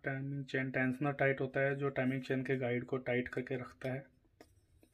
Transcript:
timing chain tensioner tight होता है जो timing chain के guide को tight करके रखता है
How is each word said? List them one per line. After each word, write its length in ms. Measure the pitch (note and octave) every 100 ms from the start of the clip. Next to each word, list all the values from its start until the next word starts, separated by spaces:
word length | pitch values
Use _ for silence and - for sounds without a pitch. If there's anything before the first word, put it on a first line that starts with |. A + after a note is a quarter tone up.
| C#3+
timing 380 | C3+ C#3 C#3+ C3+
chain 260 | C#3 C3
tensioner 400 | C3 B2+ B2+ D3
tight 280 | C#3 C#3 C3+
होता 180 | C3+ C#3
है 160 | C3+ C#3
जो 140 | C#3
timing 320 | C3+ B2+ C3
chain 200 | B2+ C3+
के 140 | C3 C3
guide 280 | B2 A#2+ A#2+
को 120 | C3
tight 280 | B2+ B2 B2
करके 260 | - B2+ C3
रखता 360 | - - B2+
है 60 | C3 - _ _ _ - _ _ _ -